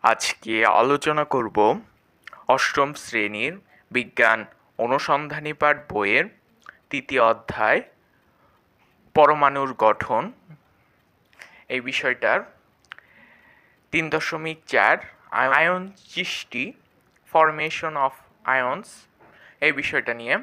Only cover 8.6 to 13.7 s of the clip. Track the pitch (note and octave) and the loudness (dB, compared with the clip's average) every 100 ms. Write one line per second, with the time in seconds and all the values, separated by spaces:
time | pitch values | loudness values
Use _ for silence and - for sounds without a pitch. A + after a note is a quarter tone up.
8.6 | _ _ _ _ _ - D3 D3+ C#3+ C#3 | _ _ _ _ _ 4 6 6 2 2
9.6 | C3+ B2 A2 G#2+ - A2+ F3 B3+ _ D#3 | -4 2 2 2 0 -2 -2 -10 _ -20
10.6 | _ _ _ _ _ _ _ _ - - | _ _ _ _ _ _ _ _ -20 -20
11.6 | _ B2+ B2 C3 C3+ B2+ A2 C#3+ A#3 _ | _ -8 -6 -4 -2 0 0 0 -2 _
12.6 | _ _ _ - _ _ - _ _ _ | _ _ _ -20 _ _ -20 _ _ _
13.6 | _ | _